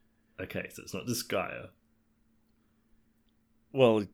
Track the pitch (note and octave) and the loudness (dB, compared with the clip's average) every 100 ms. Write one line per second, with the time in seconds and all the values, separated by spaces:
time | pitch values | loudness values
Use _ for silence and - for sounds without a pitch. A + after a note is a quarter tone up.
0 | _ _ _ - F#2 G2 - - - - | _ _ _ -12 -8 -8 -8 -12 -12 -10
1 | B2 A#2 - G2+ - A#1+ - - _ _ | -6 -6 -2 -4 -4 -8 -14 -20 _ _
2 | _ _ _ _ _ _ _ _ _ - | _ _ _ _ _ _ _ _ _ -20
3 | _ _ _ _ _ _ _ C3+ B2 A2 | _ _ _ _ _ _ _ 6 6 6
4 | G2 | 2